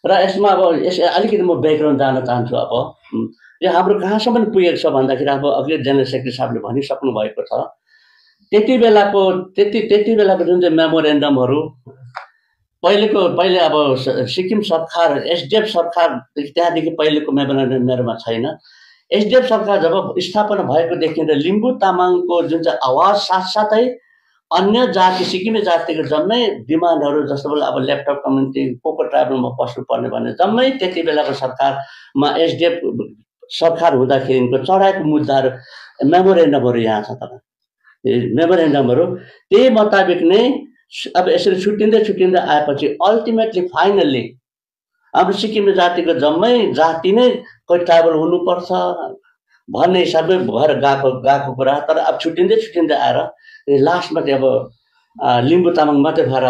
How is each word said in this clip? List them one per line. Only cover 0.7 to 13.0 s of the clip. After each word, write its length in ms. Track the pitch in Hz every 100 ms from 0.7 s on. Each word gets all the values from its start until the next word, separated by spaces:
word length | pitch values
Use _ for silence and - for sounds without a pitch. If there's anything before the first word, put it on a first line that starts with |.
| 156
यस, 160 | 180 -
अलिकति 420 | - 180 214 202
म 120 | 180
ब्याकग्राउन्ड 440 | 160 156 151 151 135
जान 260 | 135 131
चाहन्छु। 320 | 123 120 120 120
अब, 380 | 110 117 - - -
उम्, 140 | 113 113 - _ _
यो 100 | 180
हाम्रो 280 | 170 190 208
कहाँसम्म 440 | 185 214 233 226
पुगेको 320 | 208 190 175 -
छ 100 | 160
भन्दाखेरि 440 | 139 131 131 143
अब 160 | 139 143
अघि 320 | 139 139 156
जेनरल 260 | 131 139
सेक्रेटरी 260 | 123 131 127
साहबले 300 | 117 123 117
भनिसक्नु 520 | 101 123 139 - 135
भएको 300 | 110 107 -
छ। 260 | - 113 151 _ _ _ _ _ _ _ _
त्यति 280 | 208 220 254
बेलाको, 540 | 233 208 202 202 190
त्यति, 480 | 185 - - 208 226
त्यति 360 | 208 208 208 220
बेलाको 280 | 196 175
जुन 160 | 165 180
चाहिँ 160 | 175 160
मेमोरेन्डमहरू 840 | 160 160 151 147 147 135 123 135 - - - - - - - _ _ _ _ _
पहिलेको, 460 | 175 208